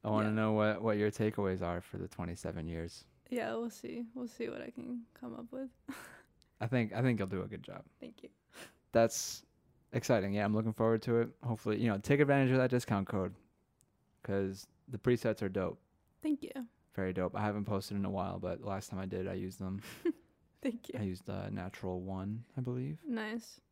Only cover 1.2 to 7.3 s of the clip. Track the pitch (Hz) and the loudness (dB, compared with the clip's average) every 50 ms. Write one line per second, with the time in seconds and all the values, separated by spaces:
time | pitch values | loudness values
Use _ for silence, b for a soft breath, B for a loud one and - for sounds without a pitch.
1.2 | 110 107 107 - 101 95 92 92 90 85 87 87 90 - - 92 95 - - - | 2 2 2 2 2 2 2 2 0 0 -2 -2 -4 -6 -8 -6 -6 -6 -6 -6
2.2 | 90 85 87 87 - 82 82 85 80 82 85 82 82 87 - - - - _ _ | -4 -4 -4 -4 -6 -4 -4 -4 -4 -4 -4 -4 -4 -6 -8 -14 -20 -20 _ _
3.2 | _ - 254 240 220 - 226 226 233 233 226 - - - - 233 240 226 233 254 | _ -6 -4 -2 -2 -2 -2 -4 -4 -6 -8 -8 -10 -8 -6 -6 -8 -8 -8 -8
4.2 | 247 233 - - 233 233 - - - 247 240 - - 247 247 240 233 - _ - | -8 -8 -6 -6 -6 -6 -6 -6 -10 -10 -10 -10 -10 -8 -8 -8 -10 -12 _ -14
5.2 | - 247 233 226 240 233 - 262 269 254 - _ _ - 262 - - - - - | -12 -10 -10 -10 -12 -10 -8 -8 -8 -10 -12 _ _ -14 -14 -14 -12 -16 -18 -20
6.2 | - _ _ _ - _ _ _ - 117 123 127 117 107 95 107 123 131 120 104 | -20 _ _ _ -20 _ _ _ -4 0 2 2 2 2 0 2 2 4 4 2
7.2 | 98 92 | 0 0